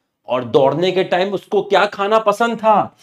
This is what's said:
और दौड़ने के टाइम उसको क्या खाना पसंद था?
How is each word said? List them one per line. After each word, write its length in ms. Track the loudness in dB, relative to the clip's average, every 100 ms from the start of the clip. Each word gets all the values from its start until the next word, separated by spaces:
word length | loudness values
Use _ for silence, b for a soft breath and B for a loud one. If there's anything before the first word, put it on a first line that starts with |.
| _ _ -6
और 160 | -6
दौड़ने 480 | 0 2 2 2 -2
के 120 | -2
टाइम 300 | -2 -2 -2
उसको 280 | -6 -4 -4
क्या 240 | 0 0 0
खाना 340 | -2 -2 0
पसंद 380 | 0 0 -2 0
था? 380 | 2 2 0 b